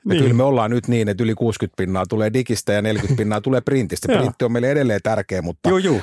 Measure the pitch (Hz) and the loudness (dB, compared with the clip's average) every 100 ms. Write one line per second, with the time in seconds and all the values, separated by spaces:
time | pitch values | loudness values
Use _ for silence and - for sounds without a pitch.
0 | 220 170 135 120 139 127 110 120 - 120 | -2 2 4 4 4 2 0 -2 0 0
1 | 104 98 113 110 117 - 98 - 92 95 | 0 0 -2 0 -2 -2 -6 -4 -4 -2
2 | 90 107 107 123 120 107 - 104 107 110 | -2 0 0 0 -2 -4 0 0 0 -2
3 | - 123 107 107 131 127 - 135 98 - | 0 0 0 -2 0 0 0 0 -2 -4
4 | - 208 117 - 123 120 127 143 127 101 | 0 0 0 -2 -2 0 0 2 2 0
5 | 110 107 95 92 85 82 175 185 185 113 | 0 -2 -2 -4 -4 -2 0 2 2 0